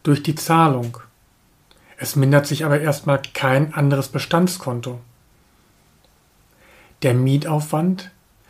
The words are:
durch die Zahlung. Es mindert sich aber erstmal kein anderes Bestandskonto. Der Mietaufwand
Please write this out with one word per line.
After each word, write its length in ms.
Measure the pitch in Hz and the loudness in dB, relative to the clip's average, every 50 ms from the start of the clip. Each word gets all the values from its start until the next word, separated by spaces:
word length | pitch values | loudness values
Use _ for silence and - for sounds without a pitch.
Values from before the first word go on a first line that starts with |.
| - | 0
durch 220 | 156 143 139 - | 2 2 2 0
die 100 | - 147 | -2 -6
Zahlung. 640 | - - - 165 165 165 156 135 123 120 120 120 - - - _ _ _ _ _ _ _ _ _ _ _ _ _ _ _ _ - | -4 -2 2 2 4 4 4 2 0 -4 -6 -10 -14 -18 -20 _ _ _ _ _ _ _ _ _ _ _ _ _ _ _ _ -16
Es 200 | - - - - | -12 -10 -4 0
mindert 320 | 143 135 135 143 143 143 - | 2 4 4 4 4 4 2
sich 160 | 151 127 160 | -2 -2 0
aber 160 | 151 143 147 | 0 0 0
erstmal 420 | - 151 147 - - 147 139 135 - - - | 0 0 -2 -2 0 -2 -2 -2 -2 -6 -6
kein 380 | - - 131 131 139 151 151 - | -2 0 2 2 2 2 0 0
anderes 360 | 156 143 143 139 139 131 - | 0 0 2 2 0 -2 -4
Bestandskonto. 920 | - 151 - - 180 170 180 180 - - - 135 123 120 117 131 123 120 - _ _ _ _ _ _ _ _ _ _ _ _ _ _ _ _ _ _ _ _ _ _ _ _ _ _ _ _ _ _ _ _ _ _ - _ _ _ _ - | -6 -8 -4 0 2 2 2 2 0 -4 -8 -8 -8 -8 -8 -10 -12 -14 -16 _ _ _ _ _ _ _ _ _ _ _ _ _ _ _ _ _ _ _ _ _ _ _ _ _ _ _ _ _ _ _ _ _ _ -20 _ _ _ _ 0
Der 120 | 135 120 | 0 2
Mietaufwand 960 | 123 127 131 135 143 147 160 156 151 151 - - 151 165 185 185 185 - - - _ _ _ _ _ _ _ | 2 2 2 2 0 0 0 -2 -2 -2 -2 -2 0 0 0 -2 -2 -6 -14 -20 _ _ _ _ _ _ _